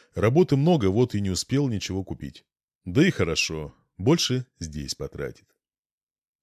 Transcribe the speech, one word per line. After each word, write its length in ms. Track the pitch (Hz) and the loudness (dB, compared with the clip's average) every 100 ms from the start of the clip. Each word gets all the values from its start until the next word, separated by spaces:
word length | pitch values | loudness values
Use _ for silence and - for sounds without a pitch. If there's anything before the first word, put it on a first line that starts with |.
| _ | _
Работы 420 | - 98 139 180 139 | 0 2 4 4 4
много, 300 | 151 170 98 | 4 4 4
вот 280 | 95 123 | 2 2
и 60 | 104 | 0
не 100 | 101 | -2
успел 380 | 90 - 131 143 | -2 -2 -2 0
ничего 340 | 107 - 92 | -2 -4 -6
купить. 400 | 95 80 67 - _ _ _ _ | -6 -10 -12 -14 _ _ _ _
Да 220 | - 90 180 | -4 2 2
и 40 | |
хорошо, 640 | - 87 80 - 80 73 - _ - | 2 0 0 -2 -6 -10 -14 _ -4
больше 500 | 98 170 - 127 127 - | 2 2 2 -2 -6 -12
здесь 360 | 85 73 67 | -10 -8 -8
потратит. 520 | - 69 - 69 58 _ _ _ _ _ _ _ _ _ _ | -8 -10 -8 -10 -10 _ _ _ _ _ _ _ _ _ _